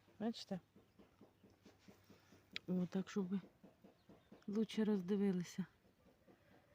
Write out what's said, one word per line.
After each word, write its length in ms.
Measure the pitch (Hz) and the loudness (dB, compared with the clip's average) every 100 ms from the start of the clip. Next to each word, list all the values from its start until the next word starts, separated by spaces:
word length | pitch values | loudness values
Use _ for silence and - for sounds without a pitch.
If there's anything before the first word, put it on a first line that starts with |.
| _ - | _ -6
Бачите? 400 | 214 226 - 185 - - - - - - - _ - - - - - - - - - - - - - | -4 -4 -6 -8 -8 -20 -20 -20 -20 -20 -20 _ -20 -20 -20 -20 -20 -20 -20 -20 -20 -20 -12 -8 -2
О, 180 | 180 180 | 0 2
так, 200 | 190 185 | 0 -2
щоб 180 | - 185 | 0 0
ви 120 | 196 - - - - - - - - - - - | 0 -4 -16 -20 -20 -20 -20 -20 -20 -20 -16 -4
лучше 360 | 208 214 - | 0 0 2
роздивилися. 800 | 208 208 175 202 202 180 170 - 180 _ - _ - - - - _ - - | 2 2 2 2 4 2 0 -4 -6 _ -20 _ -20 -20 -20 -20 _ -20 -20